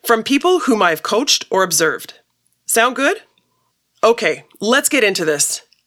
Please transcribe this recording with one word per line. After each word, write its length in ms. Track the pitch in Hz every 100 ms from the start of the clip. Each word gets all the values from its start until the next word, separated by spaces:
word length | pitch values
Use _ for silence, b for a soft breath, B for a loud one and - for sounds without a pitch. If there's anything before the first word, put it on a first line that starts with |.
from 200 | - 226
people 360 | 220 269 349 370
whom 220 | 254 220
I've 220 | 180 156
coached 400 | - 202 277 - -
or 120 | 190
observed. 520 | 185 170 160 107 - - _ _ _ _ -
Sound 260 | - 233 254
good? 260 | 277 415 _ _ _ _ _ _ _ _
Okay, 400 | 220 233 180 151 - _
let's 300 | 202 262 294
get 120 | 269
into 220 | 214 190
this. 380 | 160 147 - - _ _